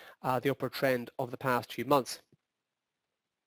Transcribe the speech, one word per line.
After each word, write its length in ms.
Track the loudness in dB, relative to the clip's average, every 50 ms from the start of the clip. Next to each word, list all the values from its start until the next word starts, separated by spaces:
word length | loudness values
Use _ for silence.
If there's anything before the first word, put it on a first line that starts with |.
| -20 -20 -16 _
uh, 160 | -2 -2 0 0
the 120 | 0 0
upward 220 | 0 0 -4 -6
trend 380 | -2 0 2 2 2 2 -2 -6 -6 -6
of 120 | -6 -6
the 60 | -6
past 360 | -2 0 2 2 2 0 -4
few 120 | -6 -4 2
months. 360 | 4 4 4 4 0 -6 -12 -16 _ _ _ _ _ _ _ _ _ _ _ _ _ _ _ _ _ _ _ _ _ _ _ _